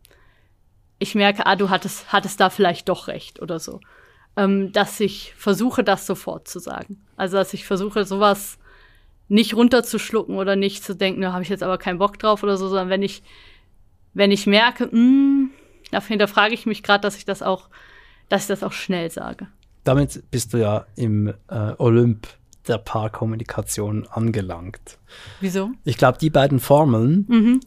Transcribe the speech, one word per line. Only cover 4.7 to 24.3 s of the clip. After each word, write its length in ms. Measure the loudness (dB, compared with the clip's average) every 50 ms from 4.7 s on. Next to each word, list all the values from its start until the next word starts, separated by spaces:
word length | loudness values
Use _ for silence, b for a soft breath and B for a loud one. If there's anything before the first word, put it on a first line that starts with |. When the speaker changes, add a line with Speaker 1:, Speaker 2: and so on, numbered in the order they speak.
Speaker 1:
dass 280 | 0 0 0 0 -2 -2
ich 340 | -4 -4 -4 -6 -16 -18 -14
versuche, 480 | -6 -2 0 0 0 0 -2 0 0 0
das 220 | 2 0 0 -2
sofort 420 | -6 -8 -6 -8 -10 -10 -10 -12 -14
zu 120 | -16 -14
sagen. 420 | -12 -12 -12 -12 -12 -14 -18 -20 _ _ _ -6
Also, 200 | -4 -2 0 0
dass 160 | 0 0 -4
ich 120 | -10 -6
versuche, 400 | -4 -4 -4 -4 -4 -2 -4 -4
sowas 520 | -2 0 2 4 4 2 2 -2 -12 -16 -18 b b b b b b b b b b b b _ 0
nicht 260 | 2 2 2 2 2
runterzuschlucken 840 | 4 4 4 4 4 2 0 -4 -6 -6 -4 -4 -4 -4 -4 -4 -4
oder 180 | -2 0 0
nicht 280 | 0 0 -2 -4 -6 -12
zu 120 | -10 -6
denken, 260 | -4 -2 -2 -2 -2
„Da 120 | -4 -4 -4
habe 100 | -4 -6
ich 60 | -6
jetzt 140 | -6 -4 -2
aber 140 | -4 -4 -4
keinen 220 | -4 -4 -2 0
Bock 200 | -2 -2 -2 0
drauf“ 240 | 0 0 2 2 2
oder 140 | -2 -2 -2
so, 100 | -2 -2
sondern 220 | -2 -2 -2 0
wenn 140 | 0 0 -2
ich, 200 | -2 -4 -8 b b b b b b b b b b b _ _ _ _ _ _ _ -2
wenn 180 | 2 2 4
ich 140 | 4 2 2 2
merke, 440 | 4 4 4 2 0 -2 -4 0
„Hm, 600 | 2 4 6 6 6 6 6 4 4 2 2 0 b b b b b b b -6
da 100 | -4 -4
hinterfrage 520 | -4 -2 0 0 0 2 2 2 2 2 0
ich 120 | -2 -4
mich 180 | -4 -6 -4 0
grad“, 200 | 0 2 2 2
dass 140 | -2 -6 -6
ich 80 | -8
das 160 | -8 -8 -4
auch, 280 | -4 -4 -4 -4 _ _ b b b b b b b b b b b b
dass 160 | -2 -2 -2
ich 40 | -2
das 160 | -4 -4 -6
auch 100 | -8 -8
schnell 360 | -8 -6 -4 -4 -4 -4 -6
sage. 360 | -8 -10 -10 -12 -12 -14 -16 -20 _ _ _ _ _ _ -2
Speaker 2:
Damit 460 | 0 2 2 2 0 -2 -10 -12 _
bist 240 | -6 -6 -4 -2 0
du 40 | 0
ja 280 | 0 2 0 -2 -4 -8 -8
im, 380 | -4 -2 0 0 0 0 -2 -4 -8 _ -10
äh, 260 | -8 -6 -4 -4 -4 0
Olymp 500 | 2 4 6 6 4 4 2 -2 -6 -18 -20 _ _ _ _ _ -6 -4
der 100 | -4 -4
Paarkommunikation 1300 | -4 -6 -6 -4 -4 -4 -6 -6 -6 -6 -6 -6 -8 -10 -8 -8 -8 -6 -6 -6 -4 -4 -4 -4 -6 -6
angelangt. 920 | -6 -4 -2 -2